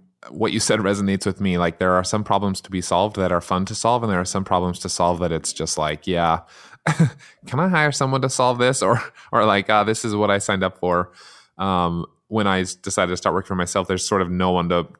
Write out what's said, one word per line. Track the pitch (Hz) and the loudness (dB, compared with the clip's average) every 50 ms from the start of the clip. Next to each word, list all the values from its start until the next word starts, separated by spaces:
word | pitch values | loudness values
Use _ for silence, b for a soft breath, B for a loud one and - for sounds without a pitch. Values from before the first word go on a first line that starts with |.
| _ _ _ _ - - | _ _ _ _ -20 -14
what | 62 80 110 - - | -6 -2 -2 0 0
you | 113 | 0
said | - - 110 107 | 0 2 2 2
resonates | 98 98 101 101 101 98 98 95 - | 2 2 0 0 0 0 0 0 -2
with | 101 92 - | -4 -4 -2
me. | 98 95 90 87 | -2 0 0 2
Like, | 87 85 82 - | 0 0 0 0
there | 92 92 90 | 0 2 2
are | 92 90 | 2 2
some | - - 107 104 | 0 -2 -2 0
problems | - 104 98 104 98 95 - - | 0 0 0 0 0 -4 -4 -8
to | - | -8
be | 95 92 | -6 -6
solved | 87 - 92 87 98 107 101 | -4 -2 0 0 0 0 -2
that | 101 92 90 87 | -2 -2 0 0
are | 85 | -2
fun | - - 95 90 95 | -2 -2 -2 -2 -2
to | - 110 | -4 -4
solve, | - - 113 120 120 117 | -2 0 0 0 0 0
and | 110 | 0
there | 98 90 | 0 -2
are | 90 | -2
some | - - 98 95 | -2 -4 -4 -2
problems | - 92 90 90 90 87 - | 0 0 0 0 0 -4 -4
to | - 87 | -6 -6
solve | - - 87 87 87 85 | -2 0 0 0 0 0
that | 90 85 82 | -2 -2 -2
it's | 80 - - - | -4 -4 -6 -6
just | - 80 78 - 90 | -6 -6 -6 -4 -2
like, | 78 76 76 76 - | -2 -4 -4 -6 -4
yeah, | 92 90 85 85 82 82 80 - B B B B | -2 0 0 2 2 0 0 -2 B B B B
<laughs> | B B B - - 151 - 165 123 - - - - - _ - | B B B -4 -2 2 2 2 0 0 -4 -20 -20 -20 _ -14
can | 131 - 135 | -6 -4 -2
I | 175 190 | 0 2
hire | 180 156 151 147 135 | 2 2 2 2 2
someone | - 139 131 135 135 127 | 0 -2 0 0 0 0
to | 131 | 0
solve | - - 127 123 123 120 | 0 2 2 2 2 2
this? | 123 127 131 - - | 2 2 2 2 2
Or, | 95 117 120 B B B B B B - | 2 2 2 B B B B B B 2
or | 117 107 | 2 4
like, | 107 101 98 95 - | 4 4 2 2 4
"Ah, | 107 107 101 | 4 4 4
this | 107 107 - - | 2 0 -2 -2
is | 113 104 | -2 -2
what | 104 104 101 | 0 2 2
I | 101 101 | 2 2
signed | - - 98 95 95 | 0 0 -2 0 0
up | 92 - - | -2 -2 -2
for." | - 90 90 - 101 - B B B B B B B B B | -2 0 2 2 0 -2 B B B B B B B B B
Um, | - 95 98 95 90 87 85 85 85 - - _ _ _ - | -4 -2 0 0 2 2 0 0 -2 -6 -8 _ _ _ -4
when | 107 110 104 | -2 0 2
I | 98 95 92 | 2 2 0
s-, | 92 92 - | 0 -2 -6
decided | - - 95 92 - 92 87 | -10 -10 -6 -2 0 0 0
to | 90 | 0
start | 87 - 98 82 | -2 -2 0 0
working | 95 95 - | -2 -2 -4
for | 98 | -2
myself, | 90 87 87 - 101 90 - | -2 -2 -2 -2 -2 -2 -2
there's | 95 90 - | -2 -4 -2
sort | - 104 98 | 0 0 0
of | 92 87 | 0 0
no | 90 90 92 92 | -2 0 0 2
one | 90 90 87 87 | 2 2 0 2
to, | 87 87 85 - - - | 0 0 0 -2 -8 -20